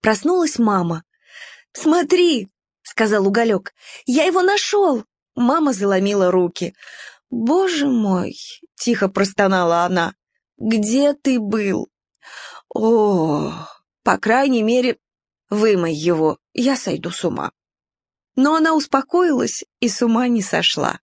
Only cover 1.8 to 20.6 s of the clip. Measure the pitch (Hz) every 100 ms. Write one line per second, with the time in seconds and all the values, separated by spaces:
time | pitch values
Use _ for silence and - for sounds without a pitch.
1.8 | 311 339 294 359 349 262 190 _ _ _
2.8 | - - 220 208 196 214 233 196 - _
3.8 | - - - 254 349 370 359 403 - 415
4.8 | 381 240 - _ _ - 247 320 294 202
5.8 | 202 190 196 202 180 185 175 - 180 _
6.8 | - - - - _ 240 226 349 381 330
7.8 | 285 247 208 185 - - - - - _
8.8 | - 233 190 196 196 196 196 185 170 170
9.8 | 175 180 170 - _ _ _ _ 220 226
10.8 | 208 254 285 285 277 247 208 220 202 185
11.8 | - _ _ _ - - - - _ -
12.8 | 220 233 208 185 160 147 156 - - -
13.8 | _ _ - 196 214 247 277 247 214 247
14.8 | 247 - _ _ _ _ _ 208 214 190
15.8 | 170 151 165 160 156 - _ - 247 262
16.8 | - 156 170 - 175 - 71 _ _ _
17.8 | _ _ _ _ _ - 277 320 320 311
18.8 | - 277 269 349 359 269 233 - - _
19.8 | 240 - 240 226 247 233 190 160